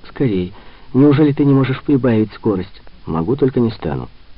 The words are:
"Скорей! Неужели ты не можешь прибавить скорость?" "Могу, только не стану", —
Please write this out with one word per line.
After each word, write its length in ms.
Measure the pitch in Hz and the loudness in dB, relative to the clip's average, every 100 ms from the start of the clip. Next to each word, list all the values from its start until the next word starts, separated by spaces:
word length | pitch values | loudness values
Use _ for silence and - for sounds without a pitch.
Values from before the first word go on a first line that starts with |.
| - | -12
"Скорей! 420 | - 135 95 90 - - - - | -4 -2 -2 -6 -10 -20 -20 -4
Неужели 400 | 127 147 143 151 | 2 4 4 2
ты 140 | 143 143 | 2 2
не 80 | |
можешь 280 | 135 131 127 | 2 0 -2
прибавить 500 | - 143 127 110 107 | -2 0 2 2 0
скорость?" 480 | - 113 95 90 - - - - | -4 -4 -2 -6 -14 -20 -16 -6
"Могу, 300 | 82 85 139 | -4 -2 0
только 220 | 135 131 | 0 0
не 120 | 117 | -2
стану", — 380 | 104 82 65 62 - - | -4 -8 -8 -10 -16 -20